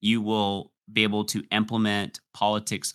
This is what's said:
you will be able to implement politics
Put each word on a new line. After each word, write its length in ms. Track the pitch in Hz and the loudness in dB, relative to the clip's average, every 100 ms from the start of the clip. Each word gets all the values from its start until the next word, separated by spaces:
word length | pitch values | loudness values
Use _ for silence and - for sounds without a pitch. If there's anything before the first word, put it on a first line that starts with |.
you 220 | 107 113 | 0 2
will 500 | 104 110 101 98 - _ - | 2 2 0 -2 -8 _ -2
be 100 | 110 | 2
able 220 | 107 104 | 2 2
to 180 | 104 104 - | -2 -4 -2
implement 680 | 107 110 113 107 101 98 - _ | 0 0 0 0 0 -4 -10 _
politics 600 | - 104 107 107 104 - | -2 0 0 -4 -6 -6